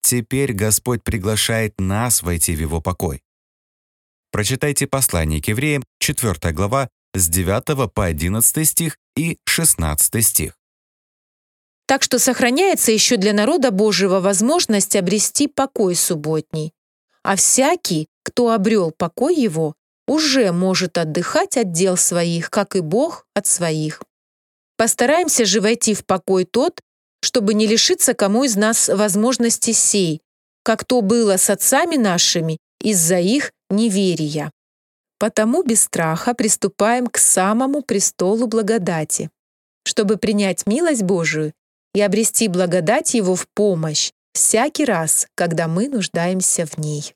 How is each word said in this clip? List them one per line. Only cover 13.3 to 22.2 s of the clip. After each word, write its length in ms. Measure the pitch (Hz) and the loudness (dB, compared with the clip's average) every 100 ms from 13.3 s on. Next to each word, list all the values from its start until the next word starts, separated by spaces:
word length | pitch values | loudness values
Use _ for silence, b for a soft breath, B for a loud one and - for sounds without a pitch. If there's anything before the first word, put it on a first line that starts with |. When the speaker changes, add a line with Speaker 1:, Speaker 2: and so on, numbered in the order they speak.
Speaker 2:
народа 360 | 208 214 330 262 | 2 2 2 2
Божьего 500 | 190 214 175 196 190 | 2 2 2 2 2
возможность 760 | 185 196 220 339 - 208 190 208 | 2 2 2 2 2 0 2 0
обрести 500 | 175 208 - - 294 | 2 0 0 0 -2
покой 480 | - 269 - 196 | 0 -4 0 0
субботний. 800 | 170 - 165 147 160 - 160 156 _ _ _ _ _ | 0 -2 -2 -2 -4 -4 -8 -8 _ _ _ _ _
А 140 | - 185 | -4 0
всякий, 720 | - - 269 349 - 156 151 _ | 2 2 2 0 -2 -4 -4 _
кто 280 | - - 240 | -8 0 2
обрел 380 | 226 196 220 170 | 2 2 2 0
покой 440 | - 175 - 269 339 | -2 -6 -2 0 2
его, 380 | 226 160 156 156 _ _ - | 0 0 -4 -6 _ _ -4
уже 440 | 302 311 269 208 | 0 2 2 2
может 440 | 175 185 180 180 - | 2 0 0 -2 -2
отдыхать 640 | 160 151 175 302 381 - | -2 -4 -2 0 0 0
от 120 | 208 | -2
дел 280 | 165 190 180 | 0 0 2
своих, 500 | - 175 | 0 0